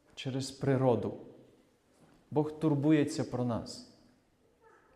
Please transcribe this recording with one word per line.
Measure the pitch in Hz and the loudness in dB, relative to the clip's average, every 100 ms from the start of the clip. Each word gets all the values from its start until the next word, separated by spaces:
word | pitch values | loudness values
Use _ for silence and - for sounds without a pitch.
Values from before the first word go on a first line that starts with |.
| _ | _
через | - 135 131 131 | -12 -6 -6 -6
природу. | - 139 131 131 113 101 - - - - _ _ _ _ _ _ _ - | -4 0 4 4 4 0 -8 -14 -20 -20 _ _ _ _ _ _ _ -6
Бог | 139 151 - | -2 -2 0
турбується | 160 143 143 156 139 - | 0 2 4 4 2 -2
про | 127 127 | -4 -2
нас. | 123 107 82 - - _ _ _ _ _ _ _ _ _ _ | -2 -2 -6 -14 -18 _ _ _ _ _ _ _ _ _ _